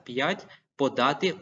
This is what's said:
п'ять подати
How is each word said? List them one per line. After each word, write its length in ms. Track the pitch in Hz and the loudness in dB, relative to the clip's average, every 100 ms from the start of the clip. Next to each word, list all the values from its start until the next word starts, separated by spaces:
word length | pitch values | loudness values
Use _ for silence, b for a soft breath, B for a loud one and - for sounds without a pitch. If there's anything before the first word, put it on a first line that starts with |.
п'ять 440 | - 120 151 202 - B B - | -10 -4 -2 -4 -10 B B -2
подати 600 | 139 - 127 143 185 - | 0 2 2 2 -2 -2